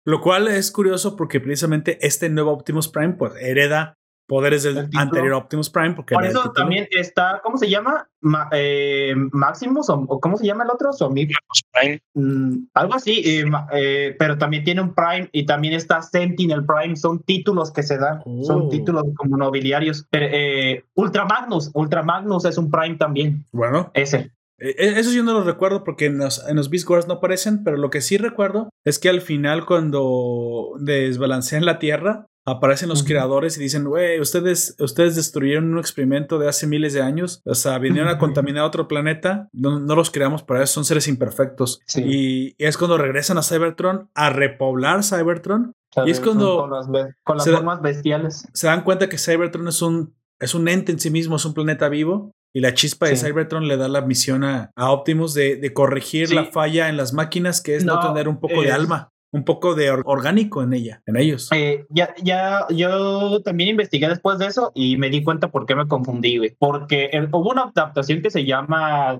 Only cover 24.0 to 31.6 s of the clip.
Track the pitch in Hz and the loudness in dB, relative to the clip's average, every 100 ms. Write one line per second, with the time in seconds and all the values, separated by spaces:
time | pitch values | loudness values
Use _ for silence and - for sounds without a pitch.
24 | 139 127 - _ _ _ 131 135 196 208 | 0 0 -2 _ _ _ -6 0 2 2
25 | 233 240 233 220 175 170 190 196 196 143 | 2 2 2 2 0 0 0 0 -4 -2
26 | 147 143 135 - - 151 139 175 - 175 | 0 0 -2 -4 -2 0 0 -4 2 2
27 | 170 175 180 185 220 208 202 143 143 143 | 2 -2 -2 0 0 0 0 -2 -2 -2
28 | - 196 226 233 196 202 226 _ 147 143 | 0 0 0 -2 -2 -2 -6 _ -4 0
29 | 180 180 180 147 147 160 - 175 156 139 | 2 2 0 -2 0 -2 0 0 2 0
30 | 131 127 123 120 117 117 - 135 143 139 | 0 0 -2 -4 -4 -6 -8 -6 -2 0
31 | 131 123 135 131 123 151 | 0 0 0 0 -2 0